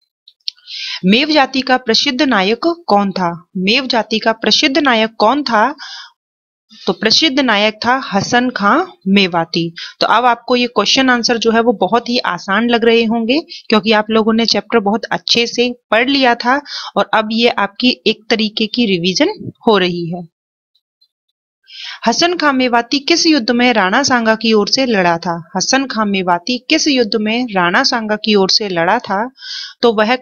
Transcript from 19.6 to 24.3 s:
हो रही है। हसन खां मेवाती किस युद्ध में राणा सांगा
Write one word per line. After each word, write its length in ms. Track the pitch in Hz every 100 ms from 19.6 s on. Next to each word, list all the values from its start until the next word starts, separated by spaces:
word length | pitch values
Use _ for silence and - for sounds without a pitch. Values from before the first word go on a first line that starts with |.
| -
हो 100 | 208
रही 320 | 180 175 170
है। 240 | 175 170 _ _ _ _ _ _ _ _ _ _ _ _ _ _ - - - 220
हसन 300 | 233 339 349
खां 160 | 302
मेवाती 460 | 262 254 233 233 277
किस 260 | 277 339 339
युद्ध 260 | 302 226
में 220 | 240 247
राणा 300 | 226 185 220
सांगा 320 | 277 254 226